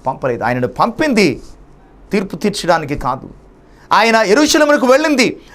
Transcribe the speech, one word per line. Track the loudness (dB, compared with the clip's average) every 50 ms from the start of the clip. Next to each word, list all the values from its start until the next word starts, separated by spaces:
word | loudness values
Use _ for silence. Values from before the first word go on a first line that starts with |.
| -8
పంపలేదు." | -8 -8 -4 -4 -4 -4 -4 -4
ఆయనను | -4 -2 -2 -4 -4
పంపింది | -2 -2 -2 -2 -2 -2 -2 0 2 2 2 0 0 -4 -10 -20 -20 -20 -20 -20 -20 -20 -20 -20 -20 -20 -10 -4
తీర్పు | -4 -4 -4 -4 -10
తీర్చడానికి | -6 -6 -4 -4 -4 -2 0 0 0 -2 -6 -8 -6
కాదు. | -6 -6 -6 -8 -10 -18 -20 -20 -20 -20 _ _ _ _ -20 -14 -4 0
ఆయన | 0 2 2 2 2
యెరూషలేమునకు | 2 2 4 4 4 4 2 4 2 4 4 2 2 4
వెళ్ళింది, | 4 4 4 4 0 0 0 0 0 -2 -8 -16 -20